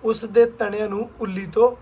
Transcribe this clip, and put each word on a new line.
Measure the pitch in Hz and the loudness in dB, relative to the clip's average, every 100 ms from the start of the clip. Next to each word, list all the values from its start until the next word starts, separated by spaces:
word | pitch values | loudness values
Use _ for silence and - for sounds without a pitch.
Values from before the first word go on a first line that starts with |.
ਉਸ | 220 220 | -2 -4
ਦੇ | 220 208 233 233 | 0 4 4 2
ਤਣਿਆਂ | 208 208 214 | -6 -4 -6
ਨੂੰ | 202 233 - | -6 -8 -8
ਉੱਲੀ | 214 185 190 | -8 -8 -6
ਤੋਂ | 156 240 247 | 2 2 2